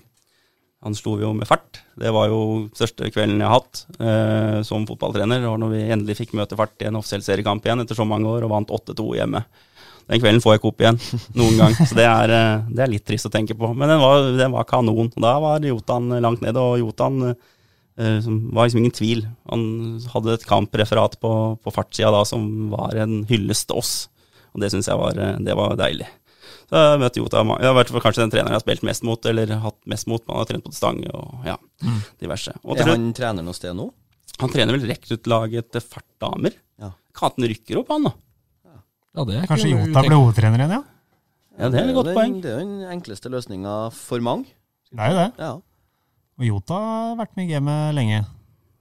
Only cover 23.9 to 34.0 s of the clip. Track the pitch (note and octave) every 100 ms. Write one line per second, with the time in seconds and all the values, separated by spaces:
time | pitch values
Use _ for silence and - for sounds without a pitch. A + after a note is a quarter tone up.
23.9 | - - _ _ _ _ - G2+ G2 G2+
24.9 | G2+ G2+ - G2+ - - G2+ G#2 A2 D2
25.9 | - - - _ _ - - _ E3 D3+
26.9 | D3 B2 A#2 A2+ G#2+ A2 - B2+ B2+ A#2+
27.9 | B2 A2 G#2+ A2+ A2 A2 A2+ - A2 G#2+
28.9 | - A#2 A2+ A#2+ A2+ G#2+ A2 A2 - -
29.9 | G#2+ - A2+ - - A2+ - - - -
30.9 | - - - - B2 E2+ - _ _ -
31.9 | A2 G2+ _ F2 - - - - C3+ A#2+
32.9 | A#2 A#2 A2+ A#2+ G2 E2+ F2+ F2+ F2+ F#3
33.9 | -